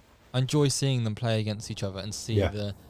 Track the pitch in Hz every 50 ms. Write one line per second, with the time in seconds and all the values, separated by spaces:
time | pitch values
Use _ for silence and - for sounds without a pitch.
0 | - _ - _ _ - - 127 131 127 - 151 143 139 127 - - 139 135 123
1 | 117 110 107 - - 117 113 110 107 107 104 104 113 - 110 - - 98 95 95
2 | 95 107 104 - - - 113 104 98 92 101 107 104 101 98 - - -